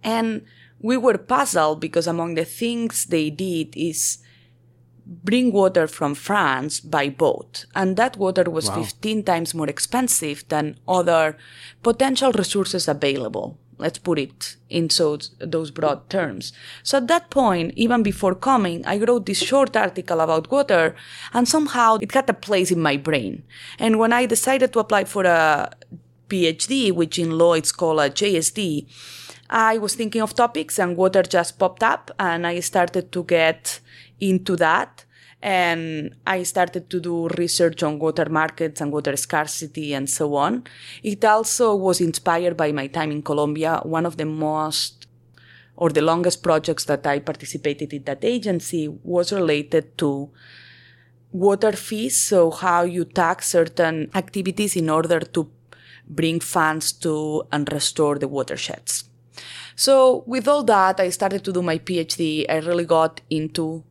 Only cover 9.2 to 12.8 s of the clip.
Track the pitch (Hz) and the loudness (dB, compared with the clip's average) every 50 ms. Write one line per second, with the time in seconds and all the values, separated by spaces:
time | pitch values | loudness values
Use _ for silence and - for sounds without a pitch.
9.2 | 190 196 175 165 165 - - 165 156 143 - - - - - 247 254 233 - - | 0 0 0 0 -2 -4 -4 -4 -4 -4 -4 -6 -6 -2 -2 -2 0 0 0 -2
10.2 | 165 151 143 - - _ 156 151 156 151 147 - _ - 185 185 175 175 170 160 | -2 -4 -8 -8 -6 _ -2 -2 -2 -4 -6 -10 _ 0 0 2 4 4 4 4
11.2 | 156 156 156 - - - - - - - - _ - 233 233 - 262 269 262 240 | 4 2 -2 -6 -20 -20 -20 -20 -20 -20 -20 _ 0 0 2 2 2 0 2 2
12.2 | 262 262 220 208 185 - - 202 190 - - 180 | 2 2 2 2 0 0 0 -2 -2 0 -2 -2